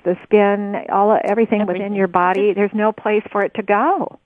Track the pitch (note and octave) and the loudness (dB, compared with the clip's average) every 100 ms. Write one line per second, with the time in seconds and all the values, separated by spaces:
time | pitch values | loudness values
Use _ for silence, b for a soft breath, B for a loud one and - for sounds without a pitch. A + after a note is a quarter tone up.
0 | - F3+ - G#3 G3+ G3+ G3+ G3+ - G3 | -2 -4 0 2 4 0 -4 -6 -4 0
1 | G#3 G#3+ - G#3 A3+ G#3 G#3 F#3 G3+ G3+ | 2 2 0 0 0 0 -2 -4 -4 -2
2 | F#3+ F3+ F3+ F#3+ G#3 G3 G3+ G#3+ G#3+ G#3+ | 0 2 2 2 0 0 -2 0 -2 -2
3 | A3 G#3 - G#3 G3 - G3 G#3 C#4 F#4+ | -2 -2 -2 -4 -4 -4 -2 0 2 0
4 | - - | -4 -10